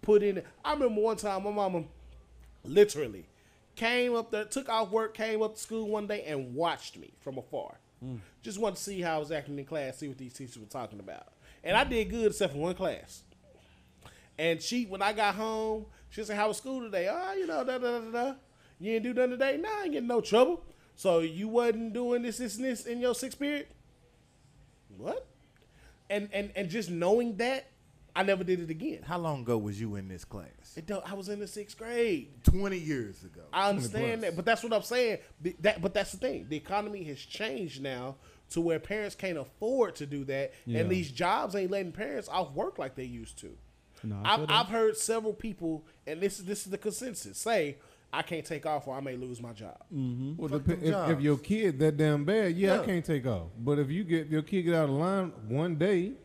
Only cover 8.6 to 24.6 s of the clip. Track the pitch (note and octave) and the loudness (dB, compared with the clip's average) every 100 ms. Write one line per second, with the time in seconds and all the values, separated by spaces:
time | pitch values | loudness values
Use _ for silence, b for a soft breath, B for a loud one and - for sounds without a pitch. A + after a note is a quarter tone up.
8.6 | G#3+ F3+ - G3 F3 D#3+ D3 D#3 C#3+ C#3+ | -2 -2 -8 -4 -2 -2 -2 -6 -6 -10
9.6 | C#3 D#3+ C3+ C3 D3+ C3 B2+ - C3 B2 | -6 -4 -4 -6 -10 -10 -14 -12 -14 -14
10.6 | G#2 C3+ A2 G#2+ F#2+ D2+ - _ b b | -12 -8 -8 -10 -12 -14 -14 _ b b
11.6 | - G#3 C#4 A#3+ G#3 A3+ G#3+ G#3 F#3+ C#3 | 2 4 4 2 0 2 0 2 0 0
12.6 | E3 F3+ F#3 A#2+ - - - - - - | -4 -2 -2 -4 -10 -20 -20 -20 -20 -20
13.6 | _ - _ _ B B B - D#3+ E3 | _ -20 _ _ B B B -2 0 0
14.6 | - A#3+ A3+ F#3+ G3 G#3+ G#3 F#3+ A3 A3 | 0 -2 -2 0 0 4 2 2 -2 -2
15.6 | A3 A3 G#3+ b b - G#3 G#3 G#3+ G#3 | -2 -4 -6 b b -10 -4 0 0 0
16.6 | C4 C4 A#3 G3 F3+ D#4 F#4 G4 F4 D#4 | -4 -6 -2 0 0 0 -2 -2 -2 -2
17.6 | B3+ B3+ A#3+ A#3+ A3+ A#3 B3+ C4+ _ b | -2 0 0 -2 -4 -2 -2 -4 _ b
18.6 | b b F#3 A3+ A3+ B3 B3+ B3 C4+ D4 | b b -2 0 0 2 2 4 0 0
19.6 | G4 G#4+ F#4+ C#4+ A#3+ A#3+ G#3+ G#3+ C4 F4 | -2 -2 -2 -2 0 0 4 6 6 4
20.6 | - b b - G3 E3+ E3 E3 G#3+ A3+ | -4 b b -2 4 4 4 -2 0 2
21.6 | A#3+ A3 A3+ G#3+ B3 A#3+ A#3+ A3+ B3 G#3 | 4 2 -2 -2 0 0 0 -4 -6 -4
22.6 | C4 A#3+ - A#3+ B3 A#3 C4 - C#4+ D4 | -4 -4 -4 -2 0 0 -4 -2 -2 -2
23.6 | C#4 - _ _ _ _ _ _ _ - | -6 -18 _ _ _ _ _ _ _ -20